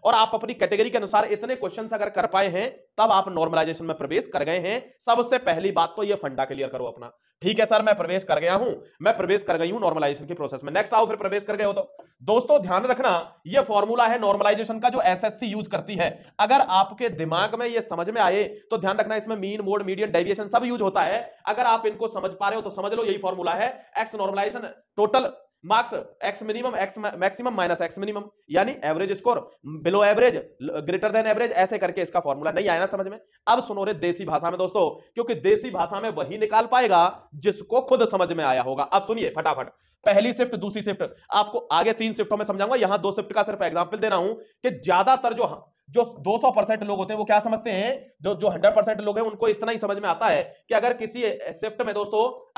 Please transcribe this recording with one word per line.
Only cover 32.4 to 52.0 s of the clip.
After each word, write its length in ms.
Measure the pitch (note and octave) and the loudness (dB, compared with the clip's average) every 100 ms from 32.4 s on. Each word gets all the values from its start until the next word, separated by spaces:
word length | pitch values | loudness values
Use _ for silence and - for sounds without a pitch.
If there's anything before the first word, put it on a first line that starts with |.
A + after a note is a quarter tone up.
| D#3 | -2
नहीं 180 | E3+ G3+ | 0 0
आया 120 | E3+ | 2
ना 60 | F#3+ | 0
समझ 200 | G3 F#3+ | -2 -6
में? 140 | A3 _ _ - | -10 _ _ 2
अब 140 | A#3+ | 2
सुनो 220 | - G3+ | 2 -4
रे 100 | G3 | -2
देसी 300 | E3 F3 E3+ | 0 -2 -2
भाषा 260 | E3 D3+ E3+ | -2 -2 0
में 80 | F3+ | 2
दोस्तों, 320 | F3+ G3+ D#3+ - - | 2 4 2 0 -12
क्योंकि 200 | - A#3 | -4 -2
देसी 360 | G3 F3+ G#3 B3 | 2 4 4 2
भाषा 300 | F#3 E3 G3+ | -2 -2 -2
में 100 | A3 | -4
वही 280 | E3 D3 G#3 | -4 -4 -2
निकाल 280 | G#3+ G#3+ A#3 | 2 2 4
पाएगा 640 | B3+ A#3 F3 F3+ - _ | 2 6 6 4 0 _
जिसको 460 | D3 F#3+ G3+ - A#3+ | -4 -4 -2 0 0
खुद 280 | C4 B3 A3 | 4 4 4
समझ 240 | F#3+ F3 | 2 0
में 120 | E3 | 0
आया 180 | D3 C3 | 2 2
होगा। 220 | B2+ C3+ | 0 -2
अब 180 | D3 - | 2 0
सुनिए 300 | - A3+ F3+ D#3 | 0 -4 -4 -2
फटाफट, 300 | D#3 C3 B2+ _ _ _ | -2 -2 -4 _ _ _
पहली 280 | G#3+ G3+ A#3 | 2 4 2
शिफ्ट, 220 | B3 B3 | 0 -2
दूसरी 280 | G3+ G3+ G#3 | -2 -6 -4
शिफ्ट, 220 | G3+ G3 E3 - - | -4 -4 -6 -8 -2
आपको 260 | G3+ G#3 A#3 | 0 0 -2
आगे 340 | - D#3 G3 | 0 2 2
तीन 200 | A3+ A3+ | 0 -2
शिफ्टों 240 | G#3+ G3+ G#3 | -2 -2 -2
में 80 | |
समझाऊंगा। 320 | G#3 F#3+ G#3 C4 | -2 -2 0 2
यहां 220 | F#3+ G3 | 2 0
दो 140 | F#3+ | -2
शिफ्ट 200 | G3 G3+ | -4 -4
का 100 | - | -2
सिर्फ 200 | G#3 G3+ | -2 0
एग्जांपल 360 | F3 E3 F3 A3 | -2 -2 -2 -2
दे 100 | A3 | 0
रहा 100 | F#3+ | 0
हूं 160 | F#3 | -2
कि 360 | A3 - _ B3 | -6 -14 _ -6
ज्यादातर 640 | F3 F3+ F3+ B3+ B3+ A#3+ | -4 2 4 4 4 2
जो, 380 | A3+ G#3 D3+ _ _ _ | 0 -4 -4 _ _ _
जो 140 | C#3+ - - | 0 0 -2
दो 180 | C#3+ A3 | -2 2
सौ 120 | C4 | 4
परसेंट 320 | G#3+ G#3 G#3+ | 4 2 0
लोग 160 | G#3 G3 | -2 -4
होते 140 | F#3+ | -4
हैं 60 | G#3+ | -4
वो 60 | |
क्या 160 | G#3+ G#3 | 2 2
समझते 300 | A3 A3 A#3 | 2 -4 -2
हैं, 440 | F#3+ A3+ C4+ - _ | -2 -2 -4 -10 _
जो, 120 | - | -4
जो 140 | F3 G3+ | 0 0
हंड्रेड 260 | E3+ D5 | 4 4
परसेंट 260 | A3 A3 G#3 | 4 2 0
लोग 180 | G#3 G#3 | -2 -2
हैं 60 | |
उनको 240 | A3+ G3+ A3 | -2 0 0
इतना 240 | G#3+ A3 | 0 -2
ही 60 | A3+ | -4
समझ 200 | G3+ G3+ | -2 -2
में 100 | G3+ | -2
आता 180 | E3 A3 | 0 2
है 160 | D#3 - - - | 2 0 -10 -2
कि 60 | |
अगर 180 | A3 A#3+ | 0 2
किसी 300 | A#3+ A3+ B3 A3 - - | -2 -6 -4 -4 -4 -8
शिफ्ट 300 | C#3+ A3 G#3+ | -8 -8 -6
में 120 | A3+ | -6
दोस्तों, 580 | G3+ | -4